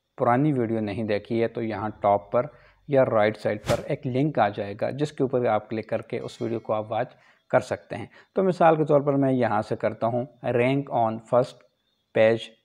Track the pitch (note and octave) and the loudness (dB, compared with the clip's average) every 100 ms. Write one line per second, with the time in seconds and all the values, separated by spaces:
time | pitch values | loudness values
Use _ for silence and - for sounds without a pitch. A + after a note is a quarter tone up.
0 | _ - B2+ B2 D3+ C3+ A2+ A2+ G#2 G2 | _ -2 2 2 2 0 0 -2 -2 -4
1 | G#2+ G#2 - A#2 A2+ A#2+ A2+ G2 G#2+ - | -2 -2 -2 -2 -2 -2 -6 -4 -6 -2
2 | G#2 G2+ - A#2+ D3 - - _ - C#3 | 2 2 2 -2 -2 -6 -20 _ -2 2
3 | B2 A2 G#2+ A2 A2 G#2 - A#2 - C#3+ | 4 4 2 0 -4 -4 -2 -2 -2 -6
4 | C3 B2+ D3+ C#3 G#2 G#2 G2+ G2+ A#2 B2+ | -4 -2 0 2 0 0 -8 -6 -6 -4
5 | D3+ - C3 B2 A#2+ G#2+ - A2 - A2+ | -6 -2 -2 0 0 -2 -2 -8 -6 -6
6 | - A#2+ A#2+ - A#2 A2+ - G#2+ G#2+ A2+ | -6 -10 -10 -8 -6 -6 -4 -6 -4 -6
7 | C3 - _ _ _ B2+ - G2 - F#2 | -6 -10 _ _ _ 0 0 -8 -8 -12
8 | - - _ - F#3+ D#3 E3 D#3 D3 D3 | -12 -16 _ -2 -2 4 4 4 4 2
9 | C#3+ C#3 C3+ C3 A2+ G#2+ G#2+ A#2 A2 A2 | 2 2 2 2 0 0 -2 -2 -4 -2
10 | A2+ B2 B2+ - B2 A#2+ B2 C#3 C#3+ B2 | -2 -2 -6 -8 -2 2 2 0 -2 0
11 | A2+ A2+ - B2 - - _ _ _ _ | 0 -2 0 2 2 -4 _ _ _ _
12 | _ A2+ A2 A2+ - _ | _ 4 4 4 -2 _